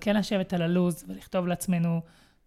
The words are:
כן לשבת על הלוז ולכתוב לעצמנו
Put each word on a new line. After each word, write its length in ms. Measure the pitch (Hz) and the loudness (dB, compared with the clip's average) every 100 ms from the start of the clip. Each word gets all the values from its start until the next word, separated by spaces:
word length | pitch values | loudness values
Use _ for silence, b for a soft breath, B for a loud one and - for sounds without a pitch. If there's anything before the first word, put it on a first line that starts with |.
כן 140 | 202 208 | 0 0
לשבת 380 | 185 196 185 | 2 0 0
על 80 | 180 | 0
הלוז 420 | 165 180 175 165 180 | 2 2 2 0 -8
ולכתוב 400 | 190 - 190 175 | -14 -6 -2 -2
לעצמנו 540 | 175 - 175 170 165 - b b b | -2 0 0 2 0 -4 b b b